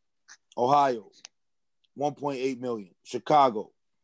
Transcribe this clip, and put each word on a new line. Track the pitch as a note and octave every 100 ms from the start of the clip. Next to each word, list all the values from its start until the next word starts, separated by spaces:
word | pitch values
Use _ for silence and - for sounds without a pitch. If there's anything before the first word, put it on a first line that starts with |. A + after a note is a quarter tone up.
| _ _ _ - _ -
Ohio, | B2 C#3+ C#3 A#2 G2 _ - _ _ _ _ _ _ -
one | C#3+
point | C3 C#3+ C3+
eight | C3 B2
million. | B2+ A#2 F#2+ _
Chicago, | - A#2+ - D3+ C3+ G#2+ F#2 _ _ _